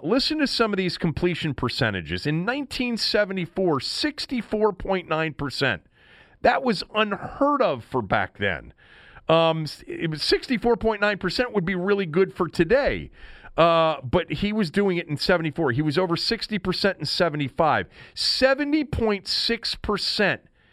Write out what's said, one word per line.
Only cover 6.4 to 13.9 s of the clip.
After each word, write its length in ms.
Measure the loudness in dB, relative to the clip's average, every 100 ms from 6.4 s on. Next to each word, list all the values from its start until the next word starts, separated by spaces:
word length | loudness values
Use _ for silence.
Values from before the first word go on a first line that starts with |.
That 200 | 2 2
was 180 | 0 -2 -2 -2
unheard 680 | 0 -2 -6 0 2 4
of 220 | 2 0
for 180 | -4 -4
back 360 | 0 0 -2 -2
then. 360 | -4 -4 -8 -20 _ -20 -20 -6 2
Um, 360 | 4 4 0
s-, 200 | -4 -10 -12
it 240 | -6 -6
was 100 | -4
sixty-four 560 | 0 0 0 0 2 2
point 240 | 0 0
nine 160 | 0 0
percent 340 | -2 -2 0
would 140 | 0 0
be 100 | 0
really 300 | 2 0 2
good 280 | 2 2
for 140 | 0 0
today. 600 | 2 4 4 2 -2 -6 -14 -20 -20 -4 2
Uh, 420 | 4 6 4